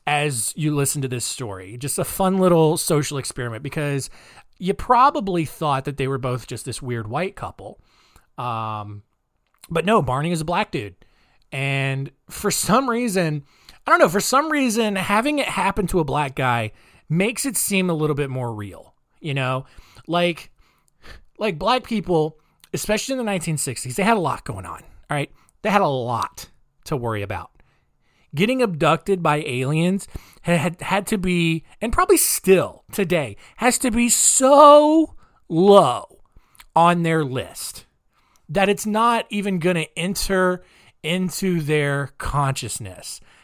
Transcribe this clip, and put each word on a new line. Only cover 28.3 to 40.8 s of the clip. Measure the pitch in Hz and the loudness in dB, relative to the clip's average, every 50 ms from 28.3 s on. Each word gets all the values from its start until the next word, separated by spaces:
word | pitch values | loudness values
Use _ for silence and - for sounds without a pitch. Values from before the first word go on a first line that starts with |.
| - | -2
Getting | 143 196 233 262 262 | 0 0 2 2 2
abducted | 247 202 170 139 165 156 160 160 - - 196 180 165 | 0 0 0 0 2 2 2 0 0 -2 -2 0 0
by | 156 151 151 | 0 0 0
aliens | 160 - 123 127 127 135 156 160 165 180 190 202 - - - - - - - - | -2 -4 -4 -4 -2 0 0 2 2 2 0 -2 -4 -8 -16 -18 -18 -20 -20 -8
had, | - 175 175 160 | -2 0 0 0
had, | 135 180 170 - | 0 -2 -4 -6
had | - - 190 202 190 - | -6 -4 -2 -2 -2 -2
to | 226 196 | -2 -2
be, | 175 185 180 175 165 165 160 160 - - - - | 0 0 0 2 2 0 0 -2 -6 -12 -12 -8
and | 208 240 - | -6 -4 -4
probably | - 370 - 381 - | -2 2 2 2 2
still | - - - - - 185 190 175 127 92 - - _ - | 2 0 -2 0 2 4 4 4 4 0 -6 -14 _ -8
today, | - - 196 151 180 160 139 110 101 - - - - | -4 -4 -2 0 0 -2 -2 -4 -10 -14 -20 -20 -6
has | - 220 247 233 - | -2 0 0 0 0
to | - 254 | 0 0
be | 214 240 240 240 | 0 2 2 2
so | 220 - - - - - 262 262 285 277 302 285 294 294 302 302 311 320 311 - - - - _ _ _ _ - | 2 2 2 2 2 4 6 8 10 10 12 12 12 10 8 6 6 4 2 0 -2 -12 -20 _ _ _ _ -2
low | 170 160 185 202 202 196 165 123 120 101 - - - - - _ _ - _ _ _ - - _ - | 0 4 6 8 10 8 8 6 2 -2 -6 -12 -18 -20 -20 _ _ -20 _ _ _ -20 -10 _ 2
on | 160 170 170 175 175 165 | 4 6 6 4 4 2
their | 165 160 160 151 | 0 0 0 0
list | 131 127 127 - - - - - - - - - _ _ _ _ _ _ _ _ _ _ _ _ - | -2 -4 -6 -6 -8 -10 -12 -12 -12 -14 -16 -20 _ _ _ _ _ _ _ _ _ _ _ _ -4
that | 147 202 196 202 | 0 2 2 2
it's | 202 202 - | 2 0 -2
not | 214 208 214 233 240 233 226 - - | -2 0 2 2 2 2 0 -2 -4
even | 202 208 190 208 190 175 | -4 -4 -2 -2 -2 0
gonna | 156 180 175 165 156 - - | 2 2 2 0 -2 -4 -6
enter | - 170 190 185 - - - 196 185 185 180 180 180 - _ _ _ | -6 -4 -4 -4 -2 -2 0 2 2 2 2 0 -2 -6 _ _ _